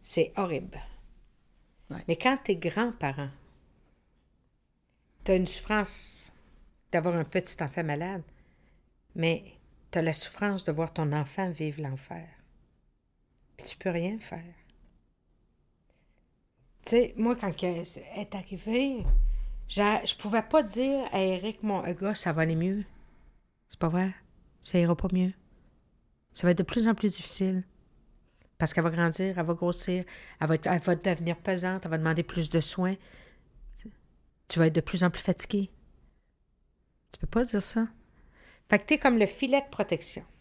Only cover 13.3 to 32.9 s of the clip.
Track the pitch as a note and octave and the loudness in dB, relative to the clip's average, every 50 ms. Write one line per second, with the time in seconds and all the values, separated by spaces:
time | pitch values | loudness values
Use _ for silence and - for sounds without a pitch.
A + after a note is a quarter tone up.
13.3 | _ _ _ _ _ - - - - - - F#3+ E3+ E3+ E3+ F#3 G#3+ A3 - - | _ _ _ _ _ -14 -14 -14 -12 -6 -4 -4 -2 -2 -2 -2 -4 -6 -10 -12
14.3 | - E3+ E3 F3 F3 _ _ - _ _ - _ _ _ _ _ _ _ _ _ | -12 -12 -12 -16 -20 _ _ -20 _ _ -20 _ _ _ _ _ _ _ _ _
15.3 | _ _ _ _ _ _ _ _ _ _ _ _ _ _ _ _ _ _ _ _ | _ _ _ _ _ _ _ _ _ _ _ _ _ _ _ _ _ _ _ _
16.3 | _ _ _ _ _ _ _ _ _ _ - - A3+ A#3 B3 - - - A3 A#3+ | _ _ _ _ _ _ _ _ _ _ -4 2 2 4 2 2 0 -2 0 0
17.3 | A#3+ A#3+ - G3 D#3+ - F#3+ F3+ F3 E3 E3 - - E3+ - - - G3+ G#3 - | 0 0 -2 -6 -4 -2 -4 -4 -4 -4 -8 -10 -14 -18 -18 -12 -12 -12 -10 -8
18.3 | - G3 F3+ - G3 F3 - G#3+ A3+ B3 C#4 C#4 C4 A#3 F#3 - - - - - | -10 -12 -10 -10 -14 -10 -6 -2 0 0 0 0 -2 -2 4 6 6 6 6 4
19.3 | - - - - - - - - - G3 G3+ G#3 G#3+ - - - - - - G#3 | 2 -2 -4 -6 -8 -10 -10 -6 0 2 4 4 4 2 0 -4 -8 -6 -4 0
20.3 | G#3+ A3+ A3 - - D#4 C4 G3+ F#3 A3+ B3+ C4+ C#4 C4+ B3+ - - G3 F#3+ F#3+ | 0 0 2 4 4 4 4 4 -2 0 0 2 0 0 -2 -2 0 0 2 2
21.3 | F#3 F3+ F#3 A3 G#3+ - - G#3+ G3 F3+ D#3+ E3+ F3+ - G3 G3+ G#3+ - - F3 | 0 -2 -4 -6 -8 -4 -2 -2 -2 0 -2 -4 -4 -2 -2 -4 -2 -2 -2 0
22.3 | D3+ D#3+ D#3+ D#3+ E3 D#3+ E3+ F#3 G3 G#3 G3+ - - - - - - - - - | 2 2 2 2 2 0 0 0 0 -2 -6 -8 -14 -20 -20 -20 -20 -20 -20 -20
23.3 | _ _ _ _ _ _ _ _ - _ D#3+ D#3+ E3 F3+ F#3 F#3+ F#3+ - _ _ | _ _ _ _ _ _ _ _ -4 _ 0 2 2 2 0 0 -2 -8 _ _
24.3 | _ - _ _ _ _ - - - F3+ E3+ E3+ F3 - - F#3 F#3 F3+ F3+ F#3 | _ -20 _ _ _ _ -8 2 4 4 6 4 4 2 0 0 2 2 2 2
25.3 | - _ _ _ - _ _ _ _ _ _ _ _ _ _ _ _ _ _ _ | -2 _ _ _ -20 _ _ _ _ _ _ _ _ _ _ _ _ _ _ _
26.3 | _ - - F3 F3 F3+ F3+ - - A#3+ A3 A3+ A3 - - G#3 - - - - | _ 2 4 4 4 4 2 0 2 4 4 4 4 4 2 0 0 0 -2 -2
27.3 | - - F#3+ F#3 F#3 F#3 F3+ - _ - _ _ _ _ _ _ _ _ _ _ | 0 2 2 2 0 -2 -4 -6 _ -20 _ _ _ _ _ _ _ _ _ _
28.3 | _ _ _ _ _ _ D#3+ D#3 - F3+ D#3+ E3 D#3+ E3+ E3+ E3 D#3+ - F#3+ F#3+ | _ _ _ _ _ _ 0 2 2 2 0 2 2 2 2 2 2 0 -2 -2
29.3 | F#3 F3+ E3 E3 E3+ E3 F3+ F3 F3 - - - F3+ F#3 F3+ - - - - - | 0 -2 0 0 0 0 0 -2 -2 -2 -2 -2 -2 -2 -4 -8 -14 -20 -20 -20
30.3 | - - D#3 D3+ D#3 D#3 - - F3+ E3 - - F3 E3+ - G3 F3 D#3+ E3+ E3+ | -6 -4 0 2 2 2 2 0 0 2 2 2 0 2 2 0 0 0 0 -4
31.3 | E3 - - G3+ F#3+ F3 F3+ F#3 F#3 F#3+ - E3 D#3+ D#3+ D#3 D#3+ D#3+ E3 E3 - | -4 -2 -2 -2 -2 0 0 -2 -2 -4 -4 -4 -2 0 2 2 2 0 -2 -2
32.3 | - E3+ D#3+ D3+ - E3 D3+ - - - F3+ F#3 | -2 -4 -2 2 0 0 0 0 -2 0 0 0